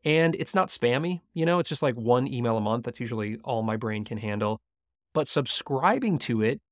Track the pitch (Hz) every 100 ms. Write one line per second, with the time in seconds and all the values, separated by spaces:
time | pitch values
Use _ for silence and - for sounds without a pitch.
0 | 156 156 165 - 123 190 180 - 120 127
1 | 165 180 _ 165 160 175 160 151 147 120
2 | 113 123 135 120 120 113 107 117 120 -
3 | 117 113 104 110 - 117 110 110 110 107
4 | 104 110 107 104 107 110 _ _ _ _
5 | _ 156 147 156 135 - - 135 170 262
6 | 240 160 - 113 110 180 _